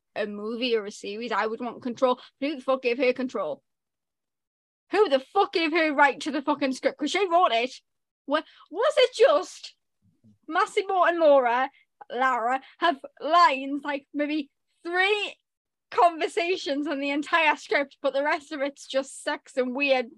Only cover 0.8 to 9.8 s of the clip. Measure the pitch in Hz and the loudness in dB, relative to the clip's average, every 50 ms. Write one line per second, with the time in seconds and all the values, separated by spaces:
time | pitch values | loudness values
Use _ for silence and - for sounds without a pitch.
0.8 | 202 202 214 - - 202 202 220 240 226 214 196 214 220 226 226 247 233 - - | -4 -6 -12 -14 -12 -12 -10 -8 -6 -4 -2 -2 -2 -2 -4 -6 -8 -10 -10 -8
1.8 | - 254 226 - 269 254 247 254 - - _ - 269 285 320 254 - - 262 262 | -10 -10 -4 0 0 0 0 0 -6 -20 _ -6 -6 -6 -6 -6 -4 -4 -2 -2
2.8 | 262 240 240 254 269 247 247 254 254 254 - 214 185 151 135 - _ _ _ _ | -2 -2 -2 0 0 0 0 -2 -4 -6 -6 -6 -6 -6 -6 -10 _ _ _ _
3.8 | _ _ _ _ _ _ _ _ _ _ _ _ _ _ _ _ _ _ _ _ | _ _ _ _ _ _ _ _ _ _ _ _ _ _ _ _ _ _ _ _
4.8 | _ - - 381 427 311 269 262 262 - - 392 392 392 - 370 330 320 302 349 | _ -4 0 2 2 2 2 0 0 0 0 0 0 2 0 -2 -2 0 0 0
5.8 | 320 311 285 285 285 277 233 170 - 311 254 302 - 311 294 294 294 269 262 - | 0 2 2 4 4 4 2 0 -6 -6 -6 -4 -2 -2 -2 0 -2 -4 -2 -2
6.8 | - 262 269 - 294 285 - 359 415 359 339 349 370 311 226 226 240 254 - - | -4 -4 -4 -4 -6 -4 -2 -2 0 2 2 4 4 4 2 0 -2 -4 -6 -12
7.8 | _ _ _ _ _ _ _ _ _ - 277 311 311 _ _ - - - 302 359 | _ _ _ _ _ _ _ _ _ -4 -4 -4 -4 _ _ -20 -20 -10 -4 -2
8.8 | 494 622 571 605 508 - - - 453 554 587 571 349 - - - - - _ _ | 0 2 4 4 2 2 4 4 4 6 6 4 0 -4 -12 -18 -20 -20 _ _